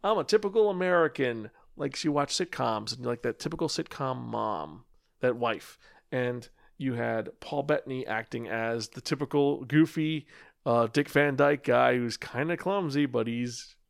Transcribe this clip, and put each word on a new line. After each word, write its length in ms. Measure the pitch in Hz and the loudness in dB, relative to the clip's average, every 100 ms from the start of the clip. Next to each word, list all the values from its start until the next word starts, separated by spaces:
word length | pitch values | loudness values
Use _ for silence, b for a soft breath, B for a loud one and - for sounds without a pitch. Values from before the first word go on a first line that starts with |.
"I'm 140 | 196 214 | 2 0
a 80 | |
typical 460 | 139 214 202 220 208 | 2 2 2 2 2
American." 800 | 185 180 175 156 - 127 113 107 b b - | 2 2 4 4 2 -2 -2 -10 b b -8
Like, 200 | 143 - | -6 -2
she 120 | - | 0
watched 320 | 147 143 - | 0 0 -2
sitcoms 560 | 175 - 123 107 107 120 | -4 -2 -2 -2 -4 -6
and, 80 | |
like, 180 | 120 120 | -6 -2
that 160 | 120 - | -4 -4
typical 300 | 147 - 160 | -6 -4 -4
sitcom 480 | - - - 135 127 | -4 -8 -6 -4 -4
mom, 680 | 117 110 110 92 76 78 _ _ _ _ | -4 -2 -2 -2 -6 -14 _ _ _ _
that 160 | 127 120 | 0 2
wife. 420 | 120 101 - - b b _ | -2 -2 -8 -20 b b _
And 380 | 131 123 123 120 b b - | -4 -2 -4 -12 b b -6
you 160 | 135 | -4
had 440 | 120 117 113 - - | -2 -2 -2 -4 -12
Paul 220 | - 147 | -6 -4
Bettany 440 | 147 151 - 131 - | 0 -2 -2 -8 -4
acting 420 | 110 110 123 117 | -6 -4 -8 -4
as 400 | 113 113 117 107 | -2 -2 -2 -6
the 140 | - | -10
typical 640 | - 139 143 147 143 143 127 | -4 -4 0 2 2 0 2
goofy, 600 | 151 160 - 156 156 - B B B | 4 4 2 -2 -4 -8 B B B
uh, 220 | 135 120 117 | 0 2 4
Dick 240 | 143 143 | 0 2
Van 260 | 143 147 135 | 4 4 4
Dyke 260 | 143 143 | 4 4
guy 340 | - 123 127 123 | 2 4 6 4
who's 200 | 120 - | 0 -6
kinda 400 | - 120 156 170 | -8 -4 -2 -2
clumsy, 480 | 180 202 165 143 | -2 0 0 0
but 220 | 143 120 117 | 2 0 -2
he's 500 | 117 123 117 - - | -2 -4 -6 -16 -20